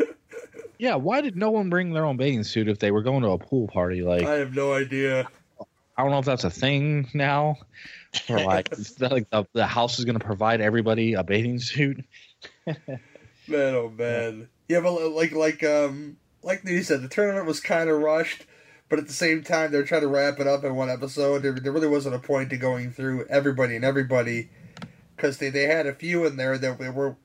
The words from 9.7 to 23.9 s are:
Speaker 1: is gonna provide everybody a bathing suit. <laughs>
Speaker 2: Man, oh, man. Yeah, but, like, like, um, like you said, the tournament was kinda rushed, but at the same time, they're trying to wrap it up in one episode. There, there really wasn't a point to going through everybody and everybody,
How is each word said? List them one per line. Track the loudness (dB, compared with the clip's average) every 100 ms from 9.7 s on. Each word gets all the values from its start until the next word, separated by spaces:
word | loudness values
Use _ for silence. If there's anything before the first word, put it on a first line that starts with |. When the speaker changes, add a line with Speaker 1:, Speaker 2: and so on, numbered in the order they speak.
| 2 0 0
Speaker 1:
is | -2
gonna | -2
provide | -2 0 2 2
everybody | 2 2 2 2 2
a | 0
bathing | 2 0 2 -2
suit. | -4 0 0 -2 -10 -20 -20 _ -20 -14 -10
<laughs> | -10 -10 -14 -14 -20 -20 _ -4
Speaker 2:
Man, | 0 2 0
oh, | -4
man. | -4 -2 -2 -4 -6 -14 _ _
Yeah, | 2
but, | 2 0 -2
like, | 0 -2
like, | 2 0 2
um, | 2 2 2 -2 -12 -16 _ _
like | -6 -6 -2
you | -2
said, | 0 0
the | 0
tournament | 0 0 0 -2
was | -4
kinda | 0 0 2
rushed, | 2 4 2 0 -6 -14 -20 -20 -20 _
but | -2
at | -2
the |
same | -2 0 0
time, | 2 0 2
they're | 2
trying | 2 2
to | 2
wrap | 2 2 2
it | 0
up | 0
in | 0 -2
one | -2
episode. | -2 -4 -2 0 2
There, | 0
there | -2 -2
really | 0 2
wasn't | 2 0 -4
a |
point | -2 -2 0
to | -2
going | -2 -2 -4
through | -6 -4 -4 0
everybody | 2 2 2 0 2
and |
everybody, | 0